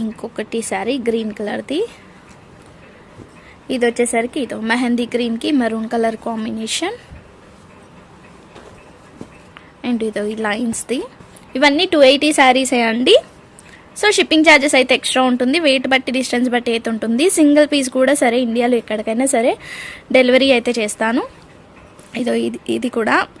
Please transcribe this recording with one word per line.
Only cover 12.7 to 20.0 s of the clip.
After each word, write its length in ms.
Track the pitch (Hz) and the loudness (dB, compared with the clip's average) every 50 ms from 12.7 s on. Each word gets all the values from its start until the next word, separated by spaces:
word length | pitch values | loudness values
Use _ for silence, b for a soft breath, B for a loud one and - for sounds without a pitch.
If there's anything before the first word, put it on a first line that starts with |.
| 285 240 233 226 220 | 0 0 0 0 0
అండి. 240 | 233 254 294 415 587 - - - - - - - B B B B B B - - - | 0 2 4 4 4 4 0 -10 -20 -20 -20 -20 B B B B B B -20 -8 -2
So 80 | - 415 392 | 0 0 2
షిప్పింగ్ 300 | - 349 - 320 311 311 330 | 2 0 2 2 4 6 6
ఛార్జెస్ 280 | 311 285 262 302 302 262 | 6 6 4 4 2 2
అయితే 160 | 254 254 254 - | 2 2 0 0
ఎక్స్ట్రా 240 | - - - 262 254 254 | 0 -2 0 0 2 2
ఉంటుంది, 260 | 247 247 254 247 277 349 339 | 0 0 0 0 0 2 2
వెయిట్ 220 | 285 262 269 254 262 | 2 2 2 2 0
బట్టి, 200 | 269 262 262 - 240 | 0 0 0 -2 -4
డిస్టెన్స్ 340 | 262 254 - - 247 247 254 233 | -4 -2 -2 -2 0 0 0 0
బట్టి 180 | 240 233 247 226 | -2 -2 -2 -4
అయితే 140 | 233 226 240 226 | -2 -4 -4 -4
ఉంటుంది. 360 | 220 - 220 233 240 302 381 392 | -4 -2 -2 0 2 2 2 4
సింగిల్ 320 | - 311 294 294 294 302 285 294 | 4 4 6 6 6 4 4 2
పీస్ 160 | 285 269 254 - 262 | 0 -2 -2 0 0
కూడా 160 | 262 262 285 285 | 2 2 2 2
సరే, 160 | 294 247 226 247 254 233 | 2 2 2 0 0 0
ఇండియాలో 280 | 226 240 240 247 247 233 | 0 0 0 2 0 0
ఎక్కడికైనా 440 | 220 - 214 214 214 226 226 226 262 269 - | -2 -4 -6 -6 -4 -4 -2 -2 0 0 0
సరే 180 | 233 226 277 392 B B B B B B B B B | 2 2 0 0 B B B B B B B B B